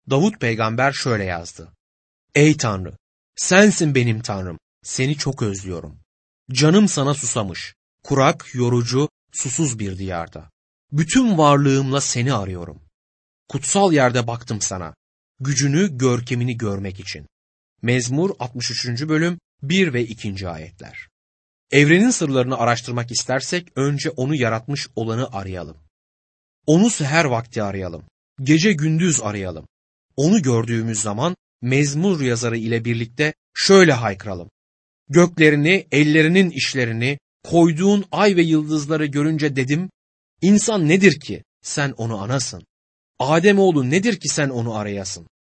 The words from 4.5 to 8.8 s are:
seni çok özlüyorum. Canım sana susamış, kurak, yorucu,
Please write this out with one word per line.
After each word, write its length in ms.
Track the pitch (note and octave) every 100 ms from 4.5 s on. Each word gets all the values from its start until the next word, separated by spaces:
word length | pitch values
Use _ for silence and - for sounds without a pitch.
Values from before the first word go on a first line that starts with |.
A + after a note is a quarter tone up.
| E2+ _ _
seni 340 | - - C3 D3
çok 240 | C#3+ C3
özlüyorum. 580 | A2+ F#2+ F#2+ E2+ D#2 C#2+ _ _ _ _ -
Canım 360 | B2+ D3+ F#3+ G3+
sana 260 | - C#3
susamış, 640 | C#3+ A#2+ B2 G2 E2+ - - _ _
kurak, 520 | - C#3 C3+ C3+ - B2+
yorucu, 540 | A#2+ B2